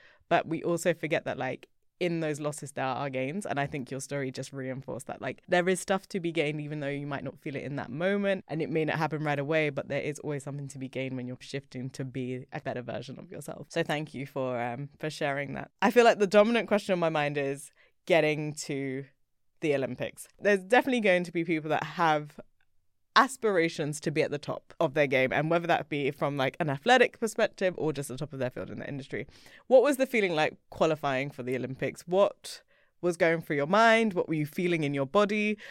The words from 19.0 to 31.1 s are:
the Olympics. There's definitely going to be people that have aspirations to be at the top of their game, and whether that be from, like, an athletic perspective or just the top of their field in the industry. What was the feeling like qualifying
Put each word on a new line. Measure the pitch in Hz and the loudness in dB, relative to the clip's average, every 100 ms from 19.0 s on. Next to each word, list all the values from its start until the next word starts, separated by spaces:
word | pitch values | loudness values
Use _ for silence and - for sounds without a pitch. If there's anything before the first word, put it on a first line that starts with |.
| 135 _ _ _ _ _ | -8 _ _ _ _ _
the | 156 | 0
Olympics. | 139 123 123 123 - - _ | 2 0 -4 -8 -8 -20 _
There's | 196 196 | 2 2
definitely | 185 247 294 247 | 4 4 4 2
going | 202 180 | 4 2
to | 175 | 2
be | 175 | -2
people | 165 156 151 | -2 -2 0
that | 151 | -2
have | 151 180 160 151 151 - - _ _ _ _ _ _ - | -2 2 2 2 -2 -14 -20 _ _ _ _ _ _ 4
aspirations | 262 - 220 185 165 165 147 147 | 4 0 0 2 2 0 -6 -4
to | 170 | -2
be | 151 | 0
at | 139 | -2
the | 143 | -4
top | - - - - | -6 -10 -12 -2
of | 160 | 0
their | 147 143 | 2 4
game, | 135 131 | 4 2
and | 104 156 | 2 2
whether | 170 170 | 0 2
that | 165 - | 0 0
be | 147 139 | -2 -2
from, | - 147 143 | -2 -2 0
like, | 135 - | -2 -2
an | 156 | -2
athletic | 139 226 254 - - | -2 4 6 4 0
perspective | 226 - 214 - 185 180 | -4 0 -2 0 -2 0
or | 156 | -2
just | 143 143 | -4 -8
the | 127 | -8
top | 151 | -10
of | 135 | -4
their | 127 | -6
field | - 95 | -4 -10
in | 107 | -10
the | - | -10
industry. | 139 - 110 - - - - - | -10 -8 -8 -10 -14 -20 -20 6
What | 254 | 6
was | 269 254 | 8 4
the | 262 | 0
feeling | 233 190 | 2 2
like | 151 156 - _ | 2 0 -2 _
qualifying | - 160 156 143 | 0 2 2 0